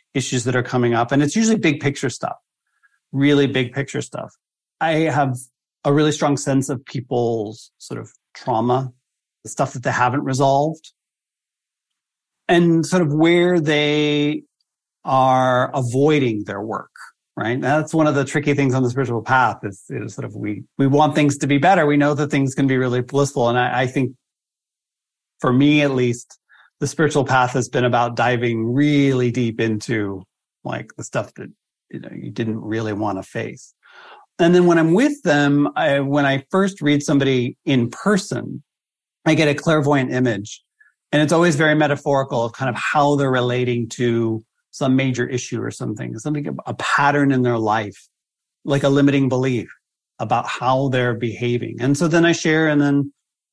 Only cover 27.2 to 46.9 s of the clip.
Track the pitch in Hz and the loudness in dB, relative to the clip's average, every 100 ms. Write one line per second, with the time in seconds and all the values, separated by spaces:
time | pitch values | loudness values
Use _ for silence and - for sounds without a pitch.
27.2 | 127 131 127 135 120 127 123 120 120 120 | 2 2 2 0 -2 -2 0 0 0 0
28.2 | 120 123 120 113 113 127 147 143 139 127 | 0 0 -2 -2 -2 0 2 2 2 2
29.2 | 123 120 117 110 113 107 - 113 101 95 | 0 0 -2 -2 -2 -2 -4 -4 -4 -8
30.2 | - _ _ _ - - - - 120 123 | -14 _ _ _ -12 -10 -12 -16 -10 -8
31.2 | 101 - - - _ _ _ - - - | -8 -12 -20 -20 _ _ _ -16 -16 -14
32.2 | 120 110 110 110 107 113 110 101 107 95 | -12 -8 -6 -6 -6 -6 -6 -4 -4 -6
33.2 | 92 113 110 135 - _ _ - - - | -8 -10 -10 -12 -20 _ _ -20 -20 -20
34.2 | _ - 170 180 175 165 160 185 294 294 | _ 0 4 6 6 4 4 4 2 0
35.2 | 175 147 143 143 143 - 156 143 139 143 | 0 2 4 2 2 0 0 0 0 0
36.2 | 139 135 - 190 196 190 147 147 143 143 | 2 0 -2 0 0 0 0 0 2 2
37.2 | 135 131 123 - - 131 117 - 196 202 | 2 0 -2 -4 0 0 0 -2 0 0
38.2 | - 123 - 135 - _ _ _ _ _ | -2 -8 -8 -12 -16 _ _ _ _ _
39.2 | - 156 151 143 - 156 143 143 127 127 | 0 2 2 0 0 0 2 0 0 -2
40.2 | 127 98 104 - _ _ _ _ _ 147 | -2 -2 -8 -16 _ _ _ _ _ 0
41.2 | 151 165 175 147 156 151 147 143 151 139 | 2 4 2 2 2 2 2 0 -2 -2
42.2 | 131 131 117 - 135 107 - 156 143 143 | 0 -2 -4 -4 -6 -4 -2 0 2 2
43.2 | 139 127 123 123 123 120 113 - 120 117 | 0 0 0 -2 -2 -2 -4 -4 -2 0
44.2 | 113 110 - _ _ - 135 131 135 123 | -2 -4 -10 _ _ -4 0 2 0 -2
45.2 | 123 123 - 117 110 - - 107 123 117 | -4 -6 -6 -8 -8 -8 -8 -8 -10 -8
46.2 | 151 147 147 135 - 127 - | -6 -6 -6 -10 -10 -8 -4